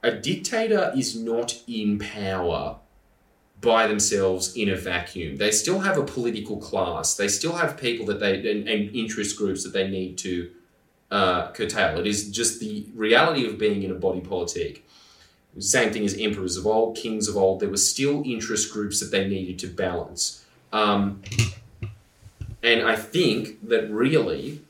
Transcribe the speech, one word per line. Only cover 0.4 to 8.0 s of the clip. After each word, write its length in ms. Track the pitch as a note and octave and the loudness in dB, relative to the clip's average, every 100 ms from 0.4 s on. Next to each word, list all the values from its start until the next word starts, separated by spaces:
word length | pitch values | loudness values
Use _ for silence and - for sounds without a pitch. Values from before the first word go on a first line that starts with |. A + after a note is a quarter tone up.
| - A3+ A3 G#3 C#3 | -2 0 2 4 2
is 220 | C3+ B2 A2+ | 2 -2 -2
not 460 | A2+ A#2 A#2 - - | -2 -2 -2 -6 -6
in 320 | A2+ G#2 G#2 | -2 0 0
power 760 | G#2 - G2 F#2+ F2 D#2+ D2 C2+ _ _ _ _ _ _ _ _ | -2 -6 -4 0 0 -2 -4 -8 _ _ _ _ _ _ _ _
by 240 | A#2 A2+ A2+ | 4 6 6
themselves 680 | G#2+ G2+ G2+ F#2+ F#2 - | 2 2 4 2 2 -2
in 140 | - G2+ | -2 0
a 80 | F#2 | 0
vacuum. 600 | F#2+ F2 F2 - E2 C#2 | -2 -4 -4 -8 -8 -2
They 140 | G#2 | 0
still 280 | G#2+ - G3 | 2 2 0
have 180 | G3 D3+ | 2 0
a 60 | |
political 560 | C3 - A#2+ G#2+ G#2 G#2 | 0 -2 -2 -2 -6 -8
class. 560 | - - F2+ E2 - | -4 -2 -2 -2 -2
They 140 | - G2+ | 0 0
still 280 | - D#3+ E3+ | 0 0 0
have 220 | D#3+ - | -2 0
people 260 | B2 A2+ | -2 -2